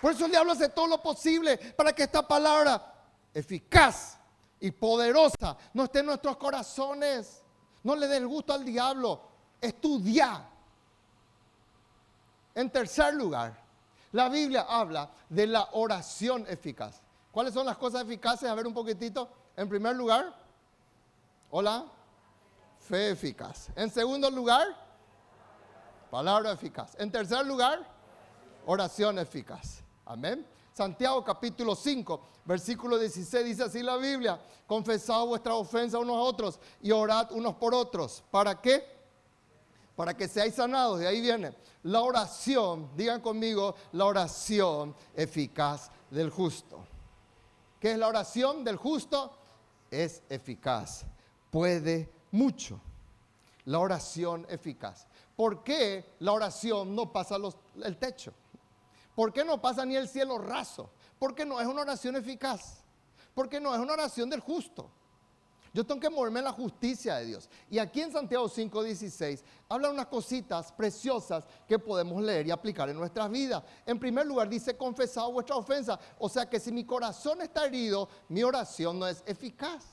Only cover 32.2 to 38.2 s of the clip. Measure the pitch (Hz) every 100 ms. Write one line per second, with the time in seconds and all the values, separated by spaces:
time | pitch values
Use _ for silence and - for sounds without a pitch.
32.2 | - - - 180 180 233 240 233 220 180
33.2 | 175 247 240 233 240 226 240 254 269 277
34.2 | 233 175 - - _ 214 214 220 214 226
35.2 | 233 233 233 226 196 233 240 233 240 240
36.2 | 247 262 214 160 - - 208 214 214 220
37.2 | 226 226 233 - 233 247 240 196 139 -